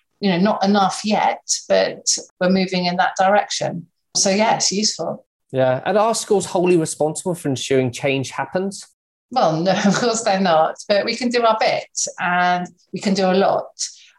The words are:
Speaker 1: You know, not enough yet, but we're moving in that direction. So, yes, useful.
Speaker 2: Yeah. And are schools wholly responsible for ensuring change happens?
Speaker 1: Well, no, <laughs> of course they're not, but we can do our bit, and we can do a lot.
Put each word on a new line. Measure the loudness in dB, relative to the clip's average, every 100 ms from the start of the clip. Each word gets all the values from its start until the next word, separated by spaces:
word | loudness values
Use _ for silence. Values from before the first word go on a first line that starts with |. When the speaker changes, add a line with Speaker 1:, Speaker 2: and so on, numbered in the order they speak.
| _ _
Speaker 1:
You | 0
know, | 2
not | 2 2
enough | 2 2 2 -2
yet, | -2 0 0 -2 -6 -6 0
but | 2 2 -2 -4 -4 -6 _
we're | 0
moving | 2 0 -2
in | -2 0
that | -2 2
direction. | 2 2 0 -4 -6 -6 -12 _ _ -2
So, | 0
yes, | 2 2 0 0
useful. | -2 -2 -4 -8 -10 _ _ _
Speaker 2:
Yeah. | 0 2 2
And | 0 2
are | 2
schools | 0 0 0 0
wholly | 0 4 2
responsible | 2 -2 -4 -2 -6
for | -4 -4
ensuring | -4 0 0 0
change | -2 -2 -2 -4
happens? | -8 -6 -4 -4 -8 -18 _ _ _ _
Speaker 1:
Well, | 0 2 2
no, | 0
<laughs> | 2
of | 2
course | 2 0 0
they're | 0 0
not, | 2 4 2 -2 -2
but | 0
we | 0 -4
can | -2
do | 2
our | 2 2
bit, | 0 0 -6 -8 -8 -4
and | -2 2 2 0 -4 -14 _
we | -6
can | -2
do | 2 2
a |
lot. | 4 2 0 -4 -10 -12 -12 -20